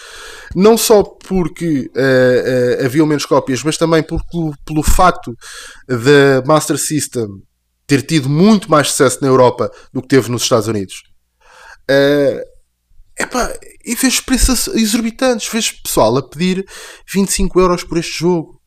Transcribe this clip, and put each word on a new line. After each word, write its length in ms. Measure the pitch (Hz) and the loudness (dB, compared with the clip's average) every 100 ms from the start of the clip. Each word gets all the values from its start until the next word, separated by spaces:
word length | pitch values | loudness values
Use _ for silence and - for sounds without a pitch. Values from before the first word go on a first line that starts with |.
| - - - - - | -20 -20 -20 -20 -8
Não 240 | 170 208 226 | 2 4 4
só 240 | - 208 | 4 2
porque, 880 | 190 - - 190 160 - 170 139 113 - | 2 -6 -6 -4 -4 -4 -4 -4 -4 -2
eh, 840 | 135 127 127 123 107 127 123 117 | 2 4 4 2 0 0 0 0
eh, 40 | 127 | 0
haviam 220 | 143 151 | 0 0
menos 180 | 143 - | 0 0
cópias, 380 | 139 - 123 | 0 0 -4
mas 140 | 151 151 | -4 -2
também 260 | 165 160 | 0 0
por, 180 | - 165 - | -2 -6 -8
pelo, 240 | 175 156 143 - | -6 -6 -8 -6
pelo 180 | 151 | -2
facto 500 | - - 180 170 - 113 - - - - - | 2 4 4 0 -8 -16 -16 -20 -20 -16 -8
da 560 | 123 123 143 139 131 131 | -2 4 6 6 2 2
Master 320 | 151 - 139 | 0 0 -4
System 480 | - 151 - 123 107 95 - _ _ _ - | -4 -4 -4 -6 -8 -10 -20 _ _ _ -2
ter 140 | 139 | -2
tido 260 | 117 160 131 | 0 -2 0
muito 400 | 147 202 208 - | 4 4 4 2
mais 220 | 151 135 | 2 2
sucesso 280 | - 131 - | 2 0 2
na 60 | 135 | 2
Europa 440 | 127 123 117 107 - - | 4 4 2 -6 -8 -12
do 80 | 127 | -8
que 80 | - | 0
teve 200 | 135 110 | 2 2
nos 140 | 117 | -2
Estados 240 | - 120 107 | 0 0 0
Unidos. 280 | 107 92 - - _ _ _ _ - - - - | -4 -6 -12 -20 _ _ _ _ -20 -20 -10 0
Eh, 540 | 139 139 147 139 - - _ _ _ _ - - - | 2 2 2 0 -2 -8 _ _ _ _ -20 -18 -8
epá, 340 | - 247 220 - - _ - | -6 -4 -4 -8 -18 _ -10
e 100 | 233 | -2
vejo 280 | 262 - | -2 -2
preços 440 | - 254 - 247 - | -2 0 0 0 -2
exorbitantes, 840 | 220 214 240 226 - 262 233 - | -2 -2 -2 -4 -4 -2 -2 -4
vejo 320 | - - - | -6 -6 -8
pessoal 360 | - 156 110 127 | -4 0 2 0
a 40 | |
pedir 440 | 131 147 185 185 190 - - - - | -4 -4 -2 -2 -8 -16 -20 -20 -6
vinte 180 | 190 190 | -4 -2
e 40 | |
cinco 260 | - 185 180 | -2 0 2
euros 240 | 185 175 | 2 0
por 140 | - 165 | -4 -6
este 220 | 160 - | -6 -4
jogo, 420 | 170 175 147 - | -2 -2 -4 -16